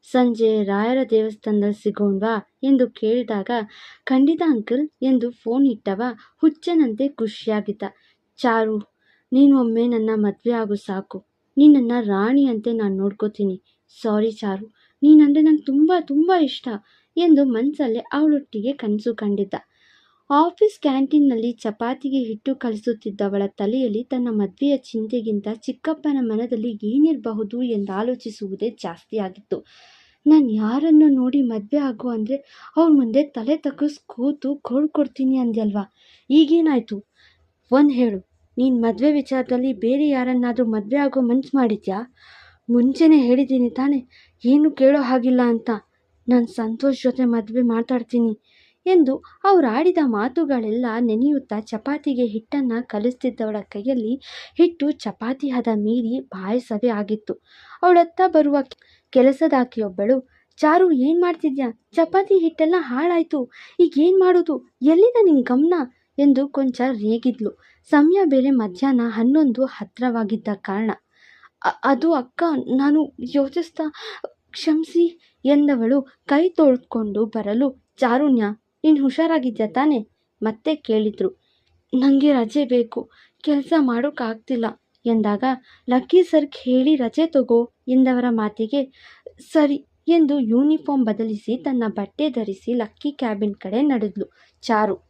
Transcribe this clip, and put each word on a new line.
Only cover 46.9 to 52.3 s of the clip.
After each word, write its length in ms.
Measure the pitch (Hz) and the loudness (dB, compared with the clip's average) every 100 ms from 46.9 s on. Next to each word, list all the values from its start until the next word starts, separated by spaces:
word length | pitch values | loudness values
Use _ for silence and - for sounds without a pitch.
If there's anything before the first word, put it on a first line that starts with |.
| 254 | 0
ಜೊತೆ 220 | 254 254 247 | -2 0 0
ಮದ್ವೆ 360 | 233 214 226 | 0 -2 -2
ಮಾತಾಡ್ತೀನಿ" 800 | 240 226 233 254 233 240 226 214 _ _ _ _ 359 | 0 -2 -2 -6 -2 -2 -2 -4 _ _ _ _ 2
ಎಂದು 300 | 370 262 269 - _ | 2 2 -2 -10 _
ಅವ್ರಾಡಿದ 540 | 392 381 254 226 339 349 285 | 2 2 2 0 0 0 0
ಮಾತುಗಳೆಲ್ಲ 800 | 214 240 - 294 262 220 226 254 220 | -2 -4 -4 -2 -2 -2 -4 -4 -2
ನೆನೆಯುತ್ತಾ 600 | 247 220 277 285 - 208 | -2 0 0 -2 -4 -10
ಚಪಾತಿಗೆ 640 | 214 220 277 294 294 247 | -8 -10 -6 -6 -4 -2
ಹಿಟ್ಟನ್ನ 460 | 240 | -4